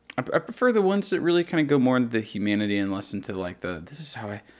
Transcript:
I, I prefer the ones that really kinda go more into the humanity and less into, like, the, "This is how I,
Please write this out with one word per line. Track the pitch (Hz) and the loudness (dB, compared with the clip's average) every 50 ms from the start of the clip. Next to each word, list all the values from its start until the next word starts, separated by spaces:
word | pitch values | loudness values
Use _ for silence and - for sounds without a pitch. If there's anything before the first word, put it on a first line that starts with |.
| _ - - | _ -8 -8
I, | - 131 - - | -6 -4 0 -2
I | 165 | -2
prefer | - - 226 - 247 254 | -2 -2 -4 2 2 4
the | 226 220 | 4 4
ones | 196 185 196 202 196 - | 4 4 2 2 0 0
that | 190 - | -2 0
really | - 170 170 175 170 | 2 2 2 2 2
kinda | - 175 160 151 | 2 2 0 4
go | 139 147 | 4 4
more | 139 123 127 127 | 4 6 6 4
into | 127 123 117 | 4 2 2
the | 117 113 | 0 -2
humanity | 107 - - 101 101 104 104 104 107 104 101 | -2 -2 -6 -2 0 0 2 2 2 0 0
and | 101 98 98 95 | 0 0 0 -2
less | 98 98 - - | -4 -4 -6 -8
into, | 98 - - 101 | -8 -6 -6 -6
like, | 92 92 87 92 - | -6 -6 -6 -8 -6
the, | - 90 90 78 82 | -6 -6 -6 -8 -10
"This | - 151 160 | -14 -14 -12
is | 160 - - | -10 -10 -10
how | 113 110 104 | -10 -8 -10
I, | 101 104 - - - | -10 -10 -14 -18 -20